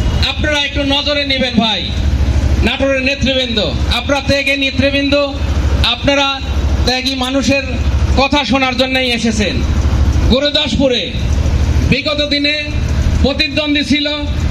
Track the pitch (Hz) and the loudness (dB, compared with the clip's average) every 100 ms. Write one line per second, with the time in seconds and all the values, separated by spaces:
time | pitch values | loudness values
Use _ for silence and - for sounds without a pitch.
0 | - - 247 277 302 294 285 285 277 277 | 0 0 -2 -2 -2 0 -2 -2 0 0
1 | 285 294 277 262 254 240 226 196 - - | 0 -2 -2 -2 0 0 0 -2 -4 -2
2 | - - - - - - 220 269 277 269 | 0 0 2 2 2 2 2 2 0 0
3 | 262 277 254 262 254 220 165 - - 240 | 0 0 0 0 0 -2 -2 -2 0 -2
4 | 233 277 240 277 269 277 269 - 277 277 | -2 -2 0 0 0 0 -2 0 0 0
5 | 277 285 285 277 - - - - 220 240 | 0 0 0 -2 -2 0 0 2 0 0
6 | - 277 277 269 - - - - - 254 | 0 2 0 -2 -4 -2 0 0 0 0
7 | 254 269 254 269 247 277 269 285 - - | -2 -2 -2 0 0 0 -2 -2 -2 0
8 | - - 269 294 262 269 262 247 262 262 | 0 2 2 2 0 0 0 0 0 0
9 | 254 233 226 208 190 135 - - - - | 0 0 0 0 0 0 0 0 2 2
10 | - - - 247 294 294 294 214 277 240 | 2 2 4 2 2 0 0 2 2 2
11 | 170 - - - - - - - - 254 | -2 -4 -2 0 2 2 2 2 2 2
12 | 302 294 294 285 294 302 294 - - - | 0 -2 -2 0 0 -2 -4 -4 -2 0
13 | - - 254 277 302 277 302 294 - 294 | 2 2 2 2 0 0 0 0 0 0
14 | 294 294 285 - - | 0 -4 -4 -2 0